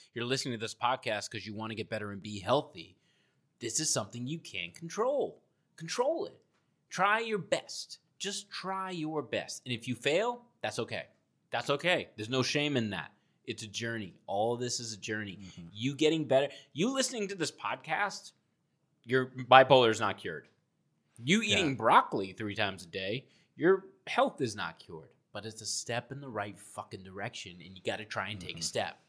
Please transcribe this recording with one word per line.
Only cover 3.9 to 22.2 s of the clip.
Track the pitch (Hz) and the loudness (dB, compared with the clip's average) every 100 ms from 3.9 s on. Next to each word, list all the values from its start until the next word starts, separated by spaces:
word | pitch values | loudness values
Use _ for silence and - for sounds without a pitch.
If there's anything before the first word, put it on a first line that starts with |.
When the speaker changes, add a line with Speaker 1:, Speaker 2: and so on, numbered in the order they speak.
Speaker 1:
something | 127 101 120 123 | 0 -2 -6 -6
you | 165 | -8
can | - 95 85 | -8 -10 -10
control. | - 165 202 247 285 127 - _ _ _ - | -10 -8 -2 0 0 -2 -6 _ _ _ -14
Control | 165 240 269 339 - | -6 0 0 0 -4
it. | - _ _ _ _ _ | -10 _ _ _ _ _
Try | 170 202 220 | 0 4 4
your | 226 208 | 2 -2
best. | 147 156 - - - - _ _ | 0 -2 -2 -12 -12 -16 _ _
Just | 190 196 - | -6 -6 -10
try | - 185 190 190 | -10 -6 -4 -4
your | 175 156 156 | -4 -2 -2
best. | 123 104 - - | -2 -2 -4 -10
And | 123 | -6
if | 117 127 | -4 -2
you | |
fail, | 123 143 165 233 240 - _ | 0 2 4 2 -2 -12 _
that's | 110 - | -4 -4
okay. | 110 101 - _ _ _ _ | -4 -6 -8 _ _ _ _
That's | 117 135 | -4 0
okay. | 143 170 165 90 - | 0 2 0 -2 -8
There's | 107 | -2
no | 131 | 0
shame | 123 151 147 135 | 2 2 2 0
in | 107 | 0
that. | 92 73 - _ _ - | -4 -8 -16 _ _ -12
It's | 110 | -10
a | 110 | -10
journey. | 104 117 113 92 - - | -8 -6 -6 -8 -12 -4
All | 101 113 120 | 0 0 0
this | 123 123 | -4 -4
is | 113 | -6
a | 104 | -10
journey. | 113 107 101 92 | -6 -6 -6 -10
Speaker 2:
Mm-hmm. | 95 - 85 | -16 -16 -16
Speaker 1:
You | 101 127 | -4 -4
getting | 139 156 160 131 | 2 4 4 4
better, | 131 139 - - | 4 4 -4 -12
you | 139 226 | -2 0
listening | 269 - 254 196 | 2 0 -2 -4
to | 196 | -2
this | 151 | -4
podcast, | - 101 131 156 165 202 - - - _ _ _ _ _ _ | -4 -6 -6 -2 0 0 -4 -14 -20 _ _ _ _ _ _
your | 113 131 131 | 0 2 2
bipolar | 131 123 131 135 135 117 | -6 10 12 12 10 8
is | 110 | 6
not | 104 95 | 0 -2
cured. | 92 76 - _ _ _ _ _ _ - | -6 -10 -12 _ _ _ _ _ _ -8
You | 123 208 | 2 2
Speaker 2:
Yeah. | 208 202 | 4 2
Speaker 1:
eating | 160 113 | 2 4
broccoli | 110 220 - 123 | 6 8 6 -2